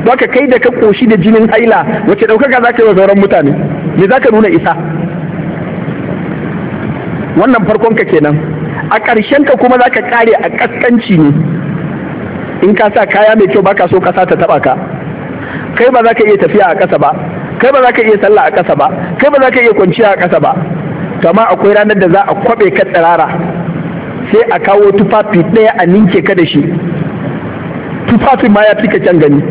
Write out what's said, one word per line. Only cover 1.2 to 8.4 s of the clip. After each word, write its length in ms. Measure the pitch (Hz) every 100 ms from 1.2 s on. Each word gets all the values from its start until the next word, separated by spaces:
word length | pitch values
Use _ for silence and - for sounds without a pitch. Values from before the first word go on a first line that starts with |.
| 175 220 220
haila, 340 | 226 233 202 151 - 202
wace 180 | 202 208
ɗaukaka 380 | 220 277 254
za 80 | 240
ka 80 | 240
yi 60 | 226
wa 60 | 190
sauran 220 | 196 202
mutane? 320 | 208 190 139 151 - - - -
Me 100 | 185
za 100 | 254
ka 100 | -
nuna 180 | 220 214
isa? 240 | 170 180 160 - - - - - - - - - - - - - - - - - - - - - - - - - -
Wannan 280 | 294 240 185
farkon 260 | 214 226 220
ka 80 | 196
kenan. 320 | 160 147 147